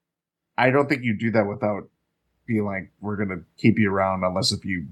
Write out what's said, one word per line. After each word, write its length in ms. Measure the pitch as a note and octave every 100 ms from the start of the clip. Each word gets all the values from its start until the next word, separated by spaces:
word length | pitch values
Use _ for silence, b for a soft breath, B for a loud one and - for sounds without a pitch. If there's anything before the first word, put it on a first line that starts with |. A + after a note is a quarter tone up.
| _ _ _ _ _ -
I 120 | B2+
don't 180 | C3+ C3+
think 140 | C3+
you 120 | A#2+ G#2
do 140 | A2+
that 140 | G#2+ G2+
without 420 | G2+ G#2 G2 - _ _ _ _ _ -
being 180 | A2
like, 260 | G#2 F#2+ - _
"We're 160 | G2+ G2+
gonna 260 | G2 F2+ - _
keep 200 | B2+ G#2+
you 120 | G2+
around 320 | G2 F#2+ F#2+
unless 280 | F#2 F#2+ G2
if 120 | G2+
you 220 | F#2+ F#2 C#2+